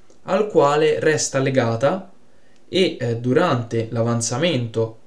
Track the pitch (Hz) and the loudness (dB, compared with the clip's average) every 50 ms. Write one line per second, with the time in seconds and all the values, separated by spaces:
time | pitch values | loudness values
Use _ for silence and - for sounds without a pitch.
0 | - - - - - 151 180 208 208 - - 160 143 143 143 151 151 156 151 - | -20 -20 -20 -16 -6 -2 0 0 0 2 2 4 4 4 4 2 2 2 0 2
1 | - 156 151 143 - - - 139 135 139 131 131 120 117 113 113 135 143 180 196 | 0 0 0 0 -2 -2 -2 -2 -2 0 0 0 0 0 0 0 0 0 0 -2
2 | 190 - - - - - - - - - - - - - - 180 190 165 - - | -6 -12 -18 -20 -20 -20 -20 -20 -20 -20 -20 -20 -14 -4 0 0 0 0 0 -2
3 | 127 120 117 117 120 123 127 156 180 175 139 120 113 - 117 113 110 110 - 117 | -4 -4 -4 -2 -2 0 2 2 2 2 2 0 -2 -2 -4 -4 -4 -2 -2 -2
4 | 113 117 117 117 113 - 123 123 160 180 156 127 120 113 - 117 113 110 - - | 0 0 0 -2 -2 -4 -2 -2 0 0 0 -2 -4 -4 -2 -2 -2 -2 -4 -10
5 | - | -20